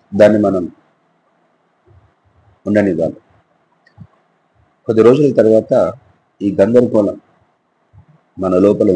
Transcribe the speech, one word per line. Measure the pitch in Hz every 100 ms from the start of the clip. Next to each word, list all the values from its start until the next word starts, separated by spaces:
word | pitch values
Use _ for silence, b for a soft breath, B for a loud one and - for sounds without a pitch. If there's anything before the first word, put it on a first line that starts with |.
| _
దాన్ని | 101 104 107 101
మనం | 98 82 - _ _ _ _ _ _ _ _ _ _ _ _ _ _ _ _ _ _ -
ఉండనివ్వాలి. | 107 101 80 80 - _ _ _ _ _ _ _ _ - _ _ _ _ _ _ _ -
కొద్ది | 110 110
రోజుల | 135 147 117
తర్వాత | 110 110 110 127 92 - _ _ _ _
ఈ | 101 92
గందరగోళం | 101 123 120 110 98 - - _ _ _ _ _ _ - _ _ _ -
మన | 92 90 98
లోపల | 104 107